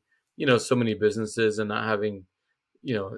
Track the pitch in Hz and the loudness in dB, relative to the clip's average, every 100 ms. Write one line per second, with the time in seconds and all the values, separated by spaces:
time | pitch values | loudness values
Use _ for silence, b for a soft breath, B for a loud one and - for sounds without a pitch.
0 | _ _ _ - 143 120 - 123 117 104 | _ _ _ -4 2 2 4 2 2 2
1 | 104 107 110 113 110 107 107 110 110 107 | 2 0 -4 0 0 0 -2 -2 -2 -2
2 | 104 98 92 _ _ _ _ _ 160 110 | -2 -6 -14 _ _ _ _ _ -4 -4
3 | 98 | -4